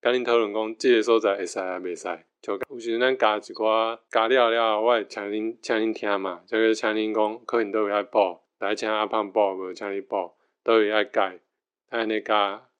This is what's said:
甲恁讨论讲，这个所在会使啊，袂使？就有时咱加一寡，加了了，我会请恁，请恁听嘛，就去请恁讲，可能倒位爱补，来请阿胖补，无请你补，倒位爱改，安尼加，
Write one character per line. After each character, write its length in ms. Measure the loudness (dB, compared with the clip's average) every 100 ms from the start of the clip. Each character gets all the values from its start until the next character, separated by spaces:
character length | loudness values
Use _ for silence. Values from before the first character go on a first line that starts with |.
甲 100 | -2
恁 140 | 0
讨 140 | 2 2
论 140 | 2
讲， 240 | -2 -4 0
这 200 | 4 4
个 60 |
所 160 | 4 4
在 180 | 4 0
会 100 | -4
使 120 | -6
啊， 200 | -6 -6
袂 160 | -8
使？ 300 | -8 -8 -10 _ _
就 180 | -8 -8 -8
有 80 | -8
时 200 | -4 0
咱 180 | 0 2
加 180 | 2 0
一 40 |
寡， 580 | -4 -4 0 2 0 -4 _
加 180 | 0 2
了 220 | 4 4
了， 300 | 2 2 2
我 120 | 2
会 120 | 2 0
请 160 | -8
恁， 320 | -6 -4 -6 -6
请 160 | -4 0
恁 160 | 0
听 280 | -2 -4 -2
嘛， 220 | -4 -8 -4
就 100 | 2
去 180 | 2
请 140 | 2 0
恁 240 | -2 0
讲， 300 | 0 0 -2
可 140 | -4 -2
能 140 | 0
倒 100 | 0
位 100 | 0
爱 100 | 0
补， 360 | 0 2 2 0 _ _
来 140 | -4
请 140 | -2 -2
阿 180 | -2 0
胖 240 | -2 0
补， 80 | 2 2 0
无 160 | -8
请 200 | -8 -8
你 60 | -8
补， 320 | -4 -4 -4 _ _ _
倒 120 | 0
位 180 | 2 2
爱 120 | 0
改， 360 | 0 0 -2 -4 _ _ _ _ _
安 200 | -6 -4
尼 120 | -4
加， 480 | 0 0 0 -4 -16